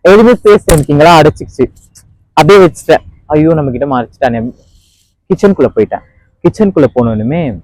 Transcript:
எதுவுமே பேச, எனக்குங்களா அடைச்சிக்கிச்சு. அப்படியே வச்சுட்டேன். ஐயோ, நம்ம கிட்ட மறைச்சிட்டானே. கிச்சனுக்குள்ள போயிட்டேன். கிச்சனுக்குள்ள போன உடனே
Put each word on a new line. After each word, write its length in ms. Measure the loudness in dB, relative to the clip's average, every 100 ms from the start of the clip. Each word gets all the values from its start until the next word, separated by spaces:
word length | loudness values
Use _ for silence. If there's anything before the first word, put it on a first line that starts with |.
எதுவுமே 320 | 4 4 4 2
பேச, 340 | 2 0 2
எனக்குங்களா 400 | -2 0 2 4 4
அடைச்சிக்கிச்சு. 460 | 2 -2 -16 -6 -6 _ _ _ _ _ _
அப்படியே 320 | -2 2 4
வச்சுட்டேன். 380 | 2 -2 -4 -4 -4 _
ஐயோ, 280 | _ -2 0
நம்ம 180 | 0 -4
கிட்ட 140 | -6
மறைச்சிட்டானே. 640 | -6 -6 -6 _ -4 -4 -8 -14 _ _ _ _ _ _ _
கிச்சனுக்குள்ள 380 | -2 0 0 -2
போயிட்டேன். 280 | -2 -4 -6 _ _ _ _
கிச்சனுக்குள்ள 420 | -4 -2 -2 0 -2
போன 160 | -2 -4
உடனே 420 | -4 -6 -6 -6 -10